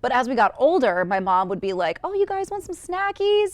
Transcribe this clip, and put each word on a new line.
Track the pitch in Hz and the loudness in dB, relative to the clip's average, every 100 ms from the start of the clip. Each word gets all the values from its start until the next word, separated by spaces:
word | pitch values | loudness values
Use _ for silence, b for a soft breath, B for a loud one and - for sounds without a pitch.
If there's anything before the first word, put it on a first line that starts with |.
But | 247 | 0
as | 247 240 | 0 0
we | |
got | 254 202 - | 2 2 4
older, | 269 359 247 175 | 2 4 2 2
my | 180 196 | 0 0
mom | 190 185 190 | 2 2 2
would | 190 | -2
be | 196 | -4
like, | 180 175 170 | -2 -2 -2
Oh, | 339 | -6
you | 392 392 | -2 -2
guys | 392 381 | -2 -6
want | 403 | -8
some | 381 339 | -10 -14
snackies? | - 359 392 392 403 415 415 | -8 -4 -4 -2 2 2 2